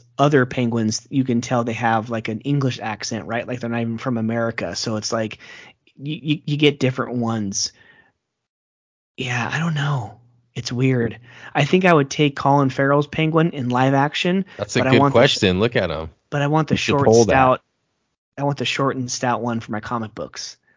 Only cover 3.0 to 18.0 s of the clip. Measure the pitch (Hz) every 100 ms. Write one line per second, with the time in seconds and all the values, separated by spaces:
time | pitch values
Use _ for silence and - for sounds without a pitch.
3 | - 110 80 117 104 123 117 117 117 113
4 | 135 117 110 117 117 113 90 98 120 107
5 | - 113 107 - - - - _ _ -
6 | 139 135 151 147 - 147 147 139 131 131
7 | 113 123 113 113 98 98 - - - _
8 | _ _ _ _ _ _ _ _ _ _
9 | _ - 127 123 113 151 170 151 147 139
10 | 104 - _ _ _ - - 120 131 127
11 | 117 - - - - 147 143 185 185 160
12 | 139 - 147 135 139 143 135 131 139 143
13 | 147 - 160 160 170 147 123 123 135 139
14 | 147 - 180 190 190 - 104 120 127 123
15 | 139 117 120 - 98 90 117 120 90 76
16 | 82 - _ 147 143 156 147 - - 143
17 | 127 113 113 135 131 - - _ _ _